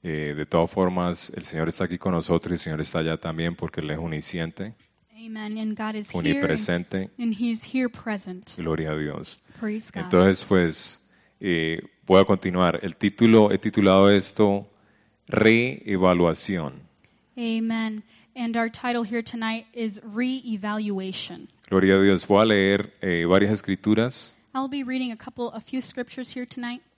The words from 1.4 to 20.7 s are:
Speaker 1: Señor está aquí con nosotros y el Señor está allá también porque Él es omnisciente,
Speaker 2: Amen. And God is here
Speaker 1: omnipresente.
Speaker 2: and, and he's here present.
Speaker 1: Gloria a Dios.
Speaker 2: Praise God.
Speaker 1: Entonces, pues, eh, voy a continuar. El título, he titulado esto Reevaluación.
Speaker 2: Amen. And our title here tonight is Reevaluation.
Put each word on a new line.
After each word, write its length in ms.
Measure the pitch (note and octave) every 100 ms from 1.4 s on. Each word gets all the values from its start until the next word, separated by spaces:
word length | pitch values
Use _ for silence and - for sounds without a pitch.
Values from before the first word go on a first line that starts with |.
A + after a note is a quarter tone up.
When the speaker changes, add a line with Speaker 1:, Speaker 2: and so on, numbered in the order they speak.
Speaker 1:
Señor 240 | - D#2+ D#2+
está 160 | -
aquí 120 | F2 F2+
con 160 | F#2+
nosotros 380 | E2+ D#2+ E2+ E2+
y 40 |
el 40 | E2+
Señor 220 | - D#2
está 160 | D#2 E2+
allá 180 | D#2+ D#2+
también 380 | E2 D#2+ E2+ E2+
porque 240 | E2 -
Él 100 | D2+
es 60 | D#2+
omnisciente, 760 | E2+ D2+ - F2 E2 - G#2 - _ _ _ A3
Speaker 2:
Amen. 400 | A3+ A3 G#3+ G#3+
And 180 | A3 G#3+
God 160 | G#3+
is 160 | G#3+ G#3
here 80 | F3
Speaker 1:
omnipresente. 760 | E3 C#4 - - G#3+ F3 F3+ - F#3+ -
Speaker 2:
and, 160 | A#3
and 0 | G3+
he's 340 | A#3+ A3+ -
here 140 | C4 B3
present. 680 | - A3+ G#3 F#3 F3+ - -
Speaker 1:
Gloria 320 | - D#3 -
a 80 | D3+
Dios. 440 | D2+ - - - _ -
Speaker 2:
Praise 320 | G#3+ A3 -
God. 120 | F#3+
Speaker 1:
Entonces, 420 | F#3 F3+ F#3+ F#3
pues, 560 | - F#2 E2 D#2 - - _ _ _ -
eh, 400 | G2 E2 D#2+ E2 - _
voy 160 | - F#2+
a 40 | F#2+
continuar. 540 | F#2+ F#2+ F2+ F2 E2
El 140 | F#2+ -
título, 540 | G2 - A2+ A2+ G#2
he 40 | G2
titulado 520 | G#2+ G#2+ G2 F#2+ G2+
esto 580 | G2+ - - G#2 G2+ - _ _ _ _ _ -
Reevaluación. 1500 | G2 G#2+ A#2 B2 - G#2+ F#2+ F#2 F2 F2 D#2+ - F#2 D2 - - _ _ _ _ B3
Speaker 2:
Amen. 680 | A#3 A3+ A3+ A3+ A3 G#3+ - _ _ B3+
And 200 | A#3 A#3
our 120 | A3+
title 320 | - B3 A#3+
here 180 | G#3 A#3
tonight 440 | A3+ A#3 A3 A3+ -
is 280 | B3 A3 G3+
Reevaluation. 1500 | A3 G#3+ B3+ C4 B3 G#3 G#3